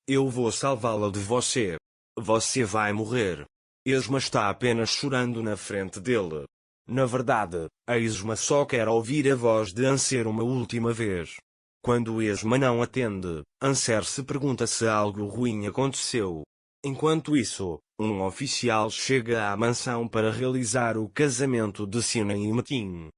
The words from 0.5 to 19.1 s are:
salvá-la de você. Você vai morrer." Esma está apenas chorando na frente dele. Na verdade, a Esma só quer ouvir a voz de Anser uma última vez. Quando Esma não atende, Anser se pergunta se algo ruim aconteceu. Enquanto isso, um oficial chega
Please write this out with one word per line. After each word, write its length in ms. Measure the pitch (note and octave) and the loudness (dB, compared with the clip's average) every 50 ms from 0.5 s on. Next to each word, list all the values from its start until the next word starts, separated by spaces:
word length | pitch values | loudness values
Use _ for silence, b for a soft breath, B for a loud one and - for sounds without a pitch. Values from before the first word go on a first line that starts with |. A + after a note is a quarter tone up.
salvá-la 580 | - - - C#3 C#3 A2 A#2 A#2 A2 G#2+ G#2 G2+ | 0 0 0 0 0 0 0 -2 0 0 0 0
de 80 | F#2+ G2+ | -2 -2
você. 580 | G2 G2 A#2+ B2 A#2+ - - C3+ G#2+ F#2 D#2+ D2+ _ _ _ _ _ _ - | -2 0 0 0 0 0 0 0 0 -2 -4 -6 _ _ _ _ _ _ -12
Você 460 | - G#2+ G#2+ A2 A2+ - - - C3 | -8 0 2 2 2 2 0 0 0
vai 300 | A#2+ F#2+ G#2 A2 G#2+ G#2 | 0 0 0 0 0 2
morrer." 520 | G#2 G#2+ A2 G#2 A#2+ B2+ G#2+ F#2 E2 C#2+ C#2+ - _ _ _ _ _ _ - | 0 -2 -2 -2 0 0 0 0 0 -4 -8 -16 _ _ _ _ _ _ -2
Esma 340 | C3 C3+ C3 A#2+ G#2+ C#3 C3+ | 0 0 2 2 0 -2 -2
está 300 | - - - B2 G#2+ G2+ | -2 0 0 2 2 2
apenas 420 | F#2+ - B2+ B2 A#2 A#2 A2 - | 0 2 2 2 2 2 2 0
chorando 520 | - - C#3+ C#3 C3+ B2 B2 B2 A#2 A2+ | 0 -2 -2 -2 0 0 0 0 -2 -2
na 140 | A2+ G#2+ G#2 | -2 -4 -4
frente 420 | F#2+ - - G#2 G2 F#2+ F#2 - G2+ | -4 -6 -6 -4 -4 -4 -6 -8 -8
dele. 460 | F#2 B2 B2 A2 F#2+ E2 D#2 D2+ C#2 - _ _ _ _ _ _ _ | -2 0 2 2 2 -2 -4 -8 -8 -10 _ _ _ _ _ _ _
Na 180 | - A#2 C3 C3 | -4 0 0 0
verdade, 600 | A#2+ A#2+ C3 A#2 B2 B2+ A2 G2+ E2+ F2+ E2+ D#2+ D#2 _ _ - - | 2 2 0 2 2 2 2 2 0 -4 -6 -6 -6 _ _ -4 0
a 100 | B2 A#2 | 0 2
Esma 380 | A#2 A2+ G#2+ G2 G2+ A2 A2 | 2 0 -2 -2 -4 -4 -4
só 280 | - - - D3 C#3+ C#3+ | -2 0 2 2 2 2
quer 220 | C#3+ C3+ A#2+ A2 G#2+ | 2 2 0 2 4
ouvir 420 | A2+ A#2 A2 A2+ C#3+ D3+ C3+ C3+ | 2 2 2 2 0 2 4 2
a 20 | C#3 | 2
voz 380 | B2 A#2 A2+ A2 A2 A2 F#2+ | 4 4 4 4 4 2 0
de 120 | F2 A2+ C3 | 0 0 2
Anser 440 | C3 C#3 C3 - - C3+ A#2+ A2 A2 | 2 2 2 2 0 0 0 0 0
uma 160 | G#2+ A2+ A2+ | 0 0 0
última 480 | A#2+ C3 B2+ A2+ - A#2+ A#2 A2+ A#2 | 0 0 -2 -2 -2 -2 0 0 0
vez. 440 | A#2 A2+ A2+ G#2 F#2 F2 D#2 - - - _ _ _ _ _ _ _ _ | 0 0 -2 -2 -2 -2 -4 -8 -12 -20 _ _ _ _ _ _ _ _
Quando 400 | - B2 A#2+ A#2+ A2+ A2+ A2+ A2+ | 0 2 2 2 2 0 0 0
Esma 340 | A2 G#2+ G2+ F#2+ G#2+ A2+ B2 | 2 0 0 0 2 2 2
não 240 | C#3 C3+ B2+ A#2+ A#2 | 4 4 4 4 2
atende, 600 | A#2+ - - C3 B2 A2 G2+ F#2+ F2+ F2 E2 D2+ C#2+ _ _ - | 0 -2 -2 -2 -2 -2 -2 -4 -4 -4 -6 -6 -8 _ _ -2
Anser 420 | C3+ C#3 C#3 B2 - - A2+ G#2+ F#2+ | 0 0 0 2 2 2 2 0 0
se 180 | - - C#3+ | -2 -6 -6
pergunta 440 | C3 C3+ C#3+ C3 C#3 C#3 B2 - A#2 | -6 -6 -4 -2 0 0 0 0 -2
se 200 | A2 - - A2+ | -2 0 0 2
algo 400 | A2 G#2+ G#2+ G#2 G#2 G2 G#2 G#2 | 2 2 2 2 0 -2 -4 -6
ruim 400 | G2+ G2 A2+ B2 A#2+ G#2+ G#2+ G2+ | -6 -2 -2 0 0 0 -2 -4
aconteceu. 760 | G#2 - B2+ C3 C3+ B2+ - - - - A#2 G2+ F#2 E2 D#2 D2 _ _ _ _ _ _ - | -4 -2 0 0 0 0 -4 -4 -2 -2 0 0 -2 -4 -6 -10 _ _ _ _ _ _ -8
Enquanto 540 | - C#3 C3+ B2+ D3 D#3 D#3+ D#3+ - D3+ D3+ | -8 -6 -4 0 2 2 2 2 2 2 2
isso, 420 | C#3 G#2 - - - G2 F2 D#2+ - _ _ _ - | 2 2 0 -4 -6 -4 -6 -6 -8 _ _ _ -2
um 240 | G#2+ A2 G#2 F#2+ | -2 0 0 0
oficial 680 | F#2+ F#2+ F#2 - C#3 C3 - - B2 A#2 A2 G#2+ G#2+ A2 | -2 -2 -2 -4 -6 -4 -4 0 0 2 2 2 2 0
chega 600 | - - - - | -2 -4 -2 0